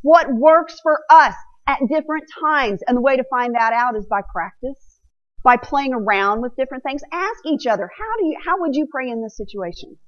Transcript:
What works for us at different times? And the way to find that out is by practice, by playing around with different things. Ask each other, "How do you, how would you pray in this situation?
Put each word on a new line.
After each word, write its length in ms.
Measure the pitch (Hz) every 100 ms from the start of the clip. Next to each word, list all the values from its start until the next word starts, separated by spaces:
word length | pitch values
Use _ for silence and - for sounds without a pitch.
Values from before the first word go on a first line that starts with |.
What 240 | 269 339 302
works 480 | 233 294 320 320 -
for 180 | 320 302 -
us 260 | 480 269 - - _ -
at 120 | 277 240
different 340 | 311 302 311 302 -
times? 400 | 311 302 247 202 -
And 80 |
the 60 | 247
way 160 | 254 269
to 80 | -
find 240 | 247 247
that 180 | 233 226
out 240 | 233 247 214
is 80 |
by 160 | 190 202 190
practice, 680 | 180 175 _ 254 277 - _ _ _ _ -
by 140 | 254 247
playing 380 | - 285 277
around 480 | 247 202 196 196 214
with 140 | 247 -
different 280 | 262 262
things. 160 | 277 285 294
Ask 280 | 330 381 453 311
each 200 | 302 247
other, 240 | 208 180 -
"How 200 | 440 453
do 80 | 349
you, 100 | -
how 160 | 339 370
would 140 | 330
you 120 | 269 302
pray 180 | 269 254
in 140 | 233
this 160 | 226 -
situation? 580 | 202 202 180 175 - 165